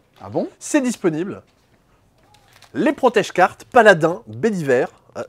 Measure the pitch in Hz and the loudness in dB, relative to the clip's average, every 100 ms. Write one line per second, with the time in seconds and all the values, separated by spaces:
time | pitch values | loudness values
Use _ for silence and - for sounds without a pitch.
0 | _ _ 98 127 320 - - 302 254 - | _ _ -10 -8 -8 -12 -4 -2 -2 -2
1 | 185 156 190 98 - _ _ _ _ _ | -4 -4 -8 -12 -18 _ _ _ _ _
2 | _ _ _ _ _ _ - 120 233 294 | _ _ _ _ _ _ -14 -4 -2 0
3 | 254 208 170 - 185 - - 247 214 170 | 0 0 -2 0 0 -2 0 4 6 6
4 | 160 180 - 110 220 196 143 123 - - | 2 -4 -10 -6 -4 -2 0 0 0 -8
5 | _ - | _ -16